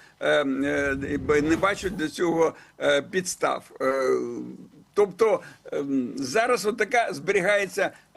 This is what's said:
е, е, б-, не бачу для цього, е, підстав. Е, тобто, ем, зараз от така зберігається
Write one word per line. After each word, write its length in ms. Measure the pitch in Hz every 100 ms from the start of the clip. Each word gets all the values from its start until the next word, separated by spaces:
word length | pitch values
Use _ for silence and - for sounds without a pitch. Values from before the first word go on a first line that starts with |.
| - -
е, 240 | 151 151
е, 760 | 139 135 143 147 143 135 139 143
б-, 240 | 131 147
не 140 | 151 160
бачу 340 | 190 196 190
для 180 | 151 156
цього, 460 | - 175 165 160 - - -
е, 220 | 143 143
підстав. 680 | 123 185 180 - 147 127 - -
Е, 220 | 135 135 131 127 120 120 120 127 - - _
тобто, 460 | - 202 - 220 175 - - -
ем, 400 | 151 139 135 120 123
зараз 500 | 131 202 247 233 208
от 100 | -
така 360 | 208 247 220
зберігається 760 | 143 180 202 185 202 190 196 175 - _